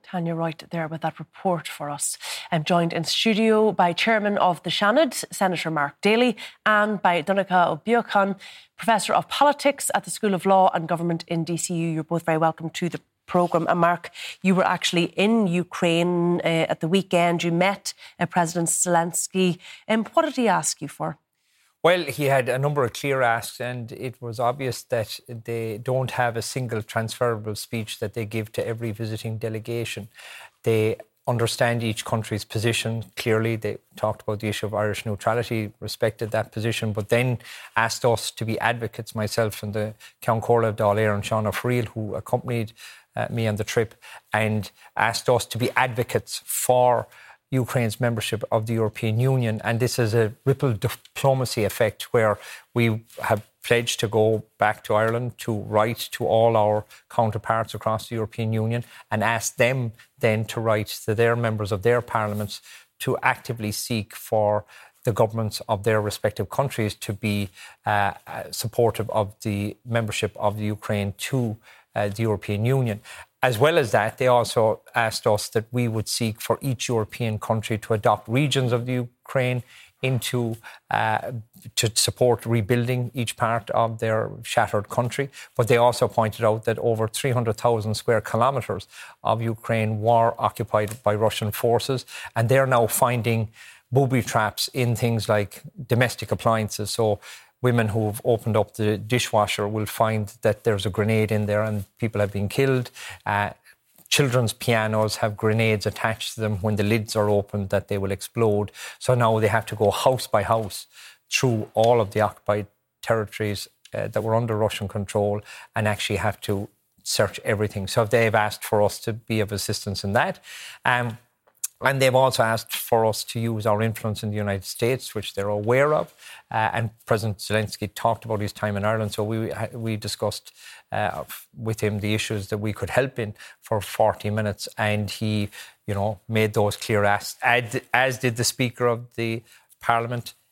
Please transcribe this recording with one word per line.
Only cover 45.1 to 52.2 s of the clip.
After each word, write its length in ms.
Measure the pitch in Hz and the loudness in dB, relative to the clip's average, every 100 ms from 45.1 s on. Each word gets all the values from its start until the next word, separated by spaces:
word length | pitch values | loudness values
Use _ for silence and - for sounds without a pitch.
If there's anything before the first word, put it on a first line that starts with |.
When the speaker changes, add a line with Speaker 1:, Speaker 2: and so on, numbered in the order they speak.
| 98 - | 2 2
Speaker 2:
us 160 | 120 | 2
to 120 | - 110 | 0 -4
be 140 | 120 - | -2 0
advocates 640 | 127 117 120 113 - - | 0 0 -2 -2 -4 -12
for 600 | - - - 127 123 117 - - - - _ | -8 -4 2 4 4 2 -2 -16 -20 -20 _
Ukraine's 480 | 131 117 131 113 - | -2 0 0 -2 0
membership 440 | 123 117 - 107 - | -2 -2 -4 -4 -2
of 160 | 113 110 | -2 0
the 60 | |
European 460 | 113 110 - 113 110 | 0 0 0 -2 2
Union. 400 | 131 131 117 110 | 2 2 0 -2
And 160 | - 117 | -2 0
this 180 | 123 - | 0 2
is 160 | 113 | 2
a 200 | 117 107 - | 2 0 0
ripple 280 | 135 131 139 | -2 2 0
diplomacy 920 | 104 117 - - - 139 131 123 - | 0 -4 -6 -12 -2 2 2 0 0
effect 500 | 101 - 110 - - | -2 2 0 0 0
where 240 | 123 | 4